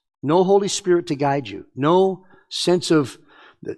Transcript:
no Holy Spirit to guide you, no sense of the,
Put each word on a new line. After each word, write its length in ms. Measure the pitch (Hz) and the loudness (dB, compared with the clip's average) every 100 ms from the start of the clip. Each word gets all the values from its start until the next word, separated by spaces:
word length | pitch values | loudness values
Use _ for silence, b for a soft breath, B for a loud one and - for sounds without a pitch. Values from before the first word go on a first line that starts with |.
| _ _ | _ _
no 200 | 131 170 | -2 2
Holy 240 | 185 196 196 | 4 2 2
Spirit 400 | - 180 175 175 | -4 0 0 0
to 80 | 139 | -4
guide 320 | 143 143 117 | -2 -2 -6
you, 180 | 98 - | -14 -14
no 500 | 120 143 180 190 185 b b b | -2 2 4 2 -2 b b b
sense 420 | - - 180 - | -6 0 0 2
of 280 | 160 127 - b b b b | 0 0 -8 b b b b
the, 140 | - | -14